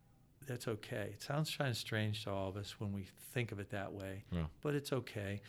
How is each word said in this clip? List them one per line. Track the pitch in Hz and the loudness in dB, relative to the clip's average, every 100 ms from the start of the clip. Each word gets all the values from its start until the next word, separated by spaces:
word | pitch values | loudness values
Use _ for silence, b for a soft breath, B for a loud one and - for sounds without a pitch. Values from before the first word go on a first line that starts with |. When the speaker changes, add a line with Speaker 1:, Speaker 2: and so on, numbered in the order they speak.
| - - - - - | -20 -20 -20 -14 -4
Speaker 1:
that's | 120 - | -2 0
okay." | 107 - 120 101 | 0 0 -2 -2
It | 101 | -6
sounds | - 143 156 | -2 0 2
kind | - 139 | 2 2
of | 113 | 2
strange | - 110 107 104 | 2 4 4 2
to | 104 | 0
all | 98 95 | 2 2
of | 98 | 0
us | 98 - | -4 -2
when | 101 | -2
we | 101 92 - - | 0 -4 -10 -4
think | 127 117 | 0 0
of | 101 | -2
it | 98 | -2
that | 101 98 | -2 -2
way, | 98 95 95 - | -2 -4 -4 -2
Speaker 2:
Yeah. | 87 78 - | 0 0 0
Speaker 1:
but | 151 | 2
it's | 143 139 | 2 4
okay. | 131 117 107 98 101 | 2 2 -2 0 -2